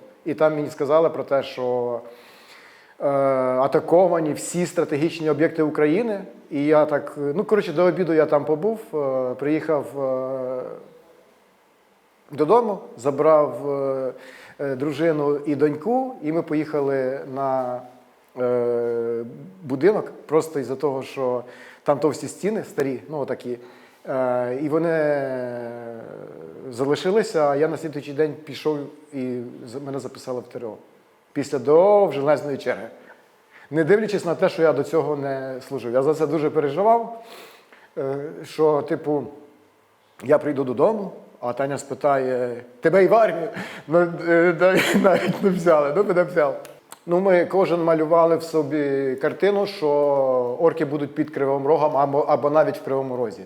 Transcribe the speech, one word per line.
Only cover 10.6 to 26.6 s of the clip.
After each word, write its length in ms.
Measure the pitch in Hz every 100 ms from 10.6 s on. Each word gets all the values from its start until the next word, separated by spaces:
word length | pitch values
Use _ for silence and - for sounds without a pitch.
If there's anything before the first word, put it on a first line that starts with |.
| 117 104 - - _ _ _ _ _ _ _ _ _ _ _ _ _
додому, 480 | 143 151 233 226 190 - -
забрав, 720 | 127 135 156 156 147 120 143
е, 420 | 139 135 135 131 - - - - -
е, 160 | 143 131
дружину 600 | 151 135 165 151 143 143 151
і 80 |
доньку, 600 | 139 151 147 208 254 262 254
і 100 | 151
ми 100 | 165
поїхали 800 | 160 151 147 151 139 135 131 139 156
на, 460 | 131 135 131 123 123 123 - _ _ _ -
е, 840 | 123 123 120 120 120 117 117 117 120 143 160 -
будинок, 500 | 151 135 170 202 - - -
просто 340 | 156 156 156
із-за 160 | 120 131
того, 260 | 151 135
що 400 | 127 139 127 123 - - - -
там 160 | - 143
товсті 300 | 151 131 135
стіни, 360 | - 190 220
старі, 380 | 139 - 139 120 107
ну, 100 | 151
отакі. 400 | 120 120 127 120 - - - _ 190
Е, 500 | 131 127 123 123 131
і 60 | 151
вони 540 | 160 170 160 151 143 135 127 123 120 120 120 117 117 113 - - - 80 80